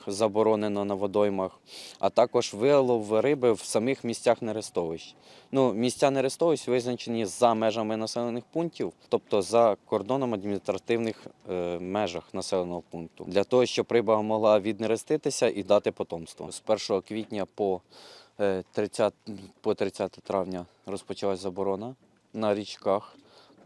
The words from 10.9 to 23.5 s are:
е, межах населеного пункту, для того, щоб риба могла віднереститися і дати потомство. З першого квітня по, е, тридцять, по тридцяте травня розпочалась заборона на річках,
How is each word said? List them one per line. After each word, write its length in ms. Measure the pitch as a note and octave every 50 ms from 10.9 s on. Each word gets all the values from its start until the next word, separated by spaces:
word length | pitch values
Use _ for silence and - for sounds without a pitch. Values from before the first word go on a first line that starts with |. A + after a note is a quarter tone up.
| A#2 A2+ A2+ A2+ G#2 - - - - _ _ G#2+
е, 300 | F#2 F2+ F2 F2 F2 E2+
межах 540 | F2+ F2+ F#2+ G#2 G#2+ F2+ E2+ E2+ - - -
населеного 500 | F#2+ F2+ - - F#2 F2+ F2 F2 E2+ - _
пункту, 360 | - E2+ E2 E2 _ - F2
для 160 | F2+ F2+ G2 G2
того, 220 | - - B2+ B2
щоб 200 | A2+ - - G#2+ -
риба 320 | A2+ A#2 G#2+ G#2 A2 G#2+
могла 380 | G#2+ G#2+ A2 G#2+ A2 G#2+ G#2+ G#2+
віднереститися 880 | F#2 A2 G#2+ G2 A2+ G#2+ A2+ A2 - - D3+ D3+ - D3 - - B2+ A#2
і 140 | - G2+ F#2
дати 280 | F#2 G2+ G#2 - A2+
потомство. 600 | - - G2 - - E2+ E2 - - - F2 F2+
З 80 | - -
першого 420 | _ - A2 G2+ - - A2+ F#2+
квітня 440 | - - G#2+ A2 G#2+ - A2+ G2+ F#2 - _
по, 260 | - G#2 G2 F#2 F2 - _ - - - - - - - _ _ -
е, 240 | G#2 G2 F#2+ F#2 F2+ -
тридцять, 420 | _ - G#2+ G2+ - - A2+ G2+ - _ _ A2+ G#2 F#2+ G2 F#2 _ _
по 120 | - A2 G2+
тридцяте 480 | - G#2+ G2 - - G#2 F#2 - -
травня 440 | _ - G2+ G2 F#2 F#2+ F#2 F2+ F2 - _ _ _
розпочалась 540 | - G2 F#2+ - - G2 - - G2+ G2 F2+
заборона 560 | F2+ G2 F2 G2 F#2+ G2 G2 F#2+ A2 B2 C3+ _ _ _ _ _ _ _ -
на 220 | A2 A2 G#2+ G#2
річках, 600 | G#2 G2+ - - - - - F#3+ G#3 - - - - _ _ _ - - _